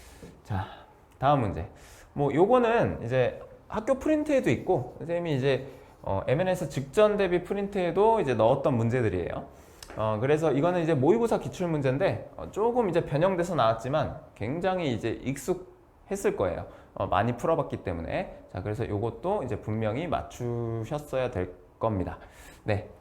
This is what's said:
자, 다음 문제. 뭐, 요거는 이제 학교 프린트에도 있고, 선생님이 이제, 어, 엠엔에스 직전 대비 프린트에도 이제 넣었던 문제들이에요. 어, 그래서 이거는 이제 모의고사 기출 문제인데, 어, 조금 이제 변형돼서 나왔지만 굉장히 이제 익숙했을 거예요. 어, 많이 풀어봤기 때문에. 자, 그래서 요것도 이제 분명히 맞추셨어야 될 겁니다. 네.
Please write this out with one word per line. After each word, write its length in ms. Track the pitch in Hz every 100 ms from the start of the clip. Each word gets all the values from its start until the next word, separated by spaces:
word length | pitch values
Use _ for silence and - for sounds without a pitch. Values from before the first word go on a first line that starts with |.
| - - - - -
자, 200 | 98 95 - - - - -
다음 220 | 135 143
문제. 260 | 104 80 92 - - - -
뭐, 200 | 139 143
요거는 680 | 139 202 254 226 233 117 80
이제 380 | 117 131 120 - - - -
학교 320 | 208 220 262
프린트에도 500 | 302 302 302 269 175
있고, 460 | 110 - 175 127 -
선생님이 360 | 151 170 170 135
이제, 320 | 139 - - - - -
어, 200 | - 95 -
엠엔에스 440 | 139 185 180 156
직전 480 | 139 135 208 214 202
대비 260 | 185 175
프린트에도 800 | 180 202 196 202 175 190 220 220
이제 120 | 143
넣었던 400 | 113 113 143 160
문제들이에요. 720 | 120 113 127 110 90 82 - - - - - - -
어, 200 | 110 107
그래서 320 | 131 151 156
이거는 280 | 135 170 180
이제 100 | 160
모의고사 460 | 147 139 226 226 208
기출 280 | 127 - 175
문제인데, 640 | 156 135 135 190 101 - -
어, 120 | -
조금 380 | 185 233 247 208
이제 160 | 165 160
변형돼서 500 | 147 185 180 175 156
나왔지만 640 | 113 113 127 151 - - - -
굉장히 580 | 104 165 190 185 151
이제 260 | 113 113 -
익숙했을 1120 | 131 143 - 175 - - - _ - 196 214 -
거예요. 280 | 92 85 - - - -
어, 120 | 95
많이 280 | 101 113 120
풀어봤기 420 | 165 160 - 117
때문에. 600 | - 85 82 156 196 - -
자, 100 | 98
그래서 260 | 101 107 107
요것도 560 | 101 113 113 175 208
이제 140 | 127 101
분명히 500 | - 107 110 117 170
맞추셨어야 1200 | - - - 120 120 117 113 110 151 147 135 123
될 240 | - 90 - - _
겁니다. 400 | 113 98 87 - - - - -
네. 240 | - 98 - -